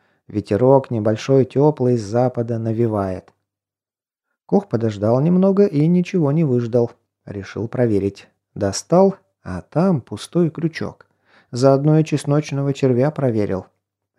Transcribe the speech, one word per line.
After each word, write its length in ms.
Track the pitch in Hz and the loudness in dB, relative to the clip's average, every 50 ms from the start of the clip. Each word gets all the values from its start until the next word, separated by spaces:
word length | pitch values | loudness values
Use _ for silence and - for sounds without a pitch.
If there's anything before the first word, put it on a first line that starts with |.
| _ _ _ _ _ - | _ _ _ _ _ -8
Ветерок 600 | 101 104 98 - 104 101 123 131 139 135 131 - | -8 -6 -4 -2 0 2 4 6 4 4 4 0
небольшой, 540 | 120 113 104 107 107 110 - - 135 135 127 | -4 -2 0 0 -2 -2 -2 0 2 2 2
тёплый, 520 | 123 - 127 139 151 147 - 127 123 123 | 2 0 0 2 2 2 0 0 0 0
с 60 | 120 107 | -2 -2
запада 560 | 95 107 120 127 127 123 - 120 117 120 113 | -4 -2 0 0 0 -2 -4 -6 -6 -4 -6
навевает. 760 | 113 113 113 110 120 113 107 104 98 95 92 90 - _ _ _ _ _ _ _ _ _ _ _ _ _ _ _ _ _ _ _ _ _ _ _ _ | -4 -4 -2 -2 -2 -2 0 -2 -4 -4 -6 -8 -12 _ _ _ _ _ _ _ _ _ _ _ _ _ _ _ _ _ _ _ _ _ _ _ _
Кох 240 | - 170 196 190 - | 0 0 0 0 0
подождал 520 | - 113 113 113 104 101 101 107 117 127 | -4 -2 -2 -2 -2 -2 0 2 2 2
немного 460 | 143 165 180 180 185 196 196 190 202 | 2 2 2 2 2 2 4 2 2
и 200 | 202 - 143 147 | 2 2 2 2
ничего 460 | 160 175 180 180 - - 190 160 139 143 | 2 2 2 0 0 0 0 0 2 2
не 120 | 160 170 | 2 0
выждал. 460 | 143 123 123 120 117 113 123 117 117 - _ _ _ _ _ - | 2 0 0 0 0 0 0 0 0 -4 _ _ _ _ _ -16
Решил 440 | - 104 101 95 - - 98 101 113 | -14 -12 -12 -12 -10 -8 -8 -8 -6
проверить. 600 | - 123 123 117 107 98 95 98 98 - - _ _ _ _ _ - | -2 -2 0 0 2 0 0 -2 -4 -6 -16 _ _ _ _ _ -10
Достал, 600 | - 101 98 95 - - - 165 170 190 196 190 - _ _ _ _ - | -4 -4 -4 -4 -4 -4 0 2 4 4 2 2 -2 _ _ _ _ -14
а 160 | - 92 87 | -12 -10 -10
там 400 | 85 _ - 147 170 196 180 135 | -10 _ -4 -2 0 0 0 -2
пустой 500 | 110 - 107 104 - - - 170 175 156 | -4 -8 -12 -12 -10 -4 -2 0 0 0
крючок. 560 | 151 - 156 165 156 - - - - _ - _ _ _ _ _ _ _ _ _ - | -2 -4 -6 -6 -4 -6 -10 -10 -10 _ -20 _ _ _ _ _ _ _ _ _ -4
Заодно 480 | 120 127 135 135 135 143 151 156 156 | 2 4 4 4 4 4 4 4 4
и 40 | 156 | 2
чесночного 680 | - - 139 - - 143 147 151 - 139 139 139 139 135 | 2 -2 -4 -2 0 -2 -2 -2 -2 -4 -4 -2 -4 -2
червя 380 | - - 131 127 117 127 147 151 | 0 0 2 2 2 0 0 -2
проверил. 540 | - 143 127 113 110 104 98 101 92 95 _ _ _ _ _ _ _ _ _ _ | -2 -2 -2 0 0 -2 -2 -4 -6 -8 _ _ _ _ _ _ _ _ _ _